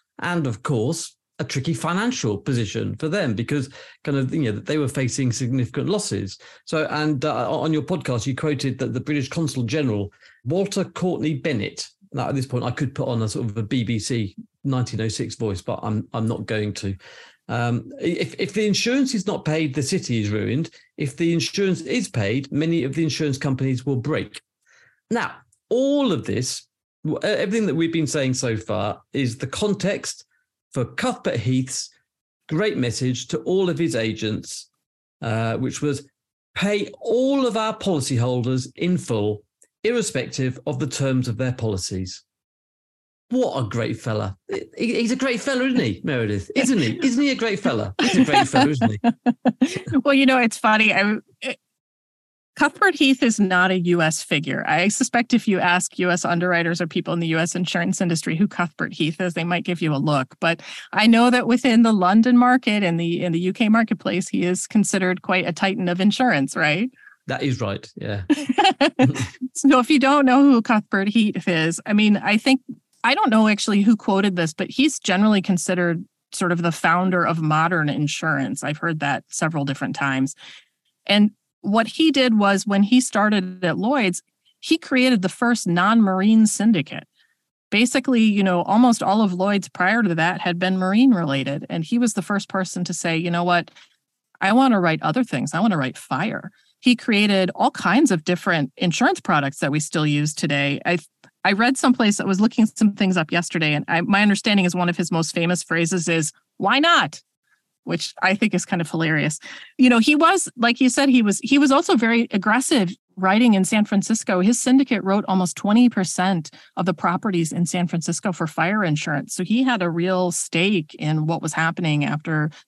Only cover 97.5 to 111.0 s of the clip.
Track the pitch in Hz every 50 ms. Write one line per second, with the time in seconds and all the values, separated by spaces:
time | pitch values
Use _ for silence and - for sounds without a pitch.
97.5 | - - 214 277 - - - 185 190 269 330 247 190 160 - - 180 175 - 196
98.5 | 170 160 139 - _ - 185 175 156 - 240 330 381 - - - 170 147 139 139
99.5 | - - 165 139 143 156 151 - - 165 151 151 147 147 147 151 - - - -
100.5 | 143 143 143 139 139 - - - 180 175 - _ _ _ - - _ _ - 190
101.5 | 202 196 233 254 269 - - 262 247 - 233 208 202 - 190 196 190 180 214 -
102.5 | - - 220 - - - 220 208 202 - 202 185 180 180 156 - 175 170 170 -
103.5 | - 170 160 151 147 147 - - - 165 175 - 196 202 208 208 196 - - 226
104.5 | 208 196 180 175 175 180 175 175 165 - 175 - - 165 160 156 - 175 165 170
105.5 | 180 165 - - 165 165 170 165 190 180 156 170 165 165 156 - - _ _ _
106.5 | _ - 185 196 240 277 302 339 339 277 175 147 - - - _ _ _ _ _
107.5 | _ _ _ _ _ _ - 165 170 160 - - - - - 190 196 202 220 208
108.5 | - 180 - - 190 170 165 - - 160 165 151 160 147 143 151 151 - - -
109.5 | - - - - _ - 254 254 240 226 220 294 302 294 320 330 392 359 - -
110.5 | - 247 226 240 240 - 262 254 - 294